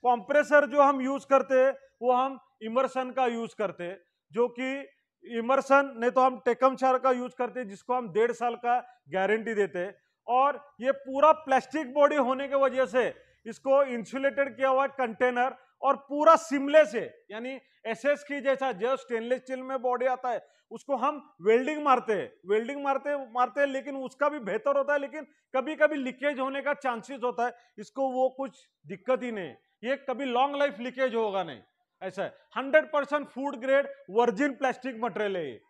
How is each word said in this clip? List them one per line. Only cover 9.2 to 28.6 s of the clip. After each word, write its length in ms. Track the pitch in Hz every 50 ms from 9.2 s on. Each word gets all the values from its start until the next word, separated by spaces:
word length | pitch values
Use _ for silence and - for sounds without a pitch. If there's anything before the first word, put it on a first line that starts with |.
| 190 196 208 220 220 214 226
देते 260 | 202 202 185 - 180
हैं। 160 | 175 196 196 _ _ _ _ _ _ -
और 480 | 233 254 269 285 285 - - - _ _
ये 100 | 220 262
पूरा 400 | 269 269 - 262 269 269 285 302
प्लास्टिक 600 | 311 302 302 - 277 262 - - - 302 320 240 254
बॉडी 220 | 294 285 294 302
होने 320 | 294 262 240 262 262 277 269
की 80 | 269
वजह 300 | 277 269 262 240 254 262
से 300 | 233 190 254 233 175 - - - _ _ _ _
इसको 380 | 214 226 - _ 262 269 277 285
इंसुलेटेड 760 | 269 247 233 214 - - 269 269 277 269 277 277 269 220 214
किया 120 | 262 262
हुआ 140 | 262 262 277
है 40 | 269
कंटेनर, 680 | 269 - 262 226 220 - 254 247 247 247 247 262 254 - _ _ _ _
और 140 | - 269 277
पूरा 400 | 269 - _ 277 294 302 311 330
सीमलेस 560 | 320 330 - 262 285 277 277 294 311 302 - 220
है, 300 | 233 175 120 - - _ _
यानी 280 | 196 214 240 254 269 254 _ _ _ _ _
एसएस 380 | 214 226 214 - 277 285 285 -
की 180 | - 277 285
जैसा 300 | 226 277 269 262 269 269
जो 240 | 240 180 202 240 269
स्टेनलेस 440 | 262 - - 240 226 226 233 254 254
स्टील 220 | - - 262 254
में 200 | 262 262 269 262
बॉडी 240 | 233 254 247 247 247
आता 240 | 262 254 254 262 247
है, 240 | 233 190 - _ _ _ _ _
उसको 240 | - 233 - - 277
हम 400 | 240 220 277 302 285 233 _ _ _
वेल्डिंग 420 | 165 202 220 240 262 262 311 302 294
मारते 300 | 285 262 - - - 214
हैं, 200 | 185 139 110 - _ _
वेल्डिंग 380 | 175 202 220 233 233 285 285 277
मारते, 480 | 277 277 269 269 285 294 285 269 226
मारते 300 | 220 247 247 247 - 285
हैं, 60 | 285 285
लेकिन 280 | 262 269 262 277 277
उसका 340 | 269 262 247 - _ 285 294
भी 100 | 285 302
बेहतर 380 | 233 196 180 220 - 277 277 277
होता 160 | 277 277 294
है, 60 | 294
लेकिन 280 | 277 269 - 311 294 _ _ _ _ _ _
कभी-कभी 400 | 262 262 277 311 - 302 294 311
लीकेज 440 | 285 262 254 247 - 254 285 294 247
होने 220 | 262 269 269 277
का 120 | 262 277 294
चांसेस 460 | 285 - 269 240 226 - - 277 254 208
होता 220 | 247 240 - 233
है। 100 | 247 - _ _ _ _ -
इसको 320 | 208 - _ - 269 269
वो 200 | 254 254 262 262
कुछ 400 | 254 262 269 262 - _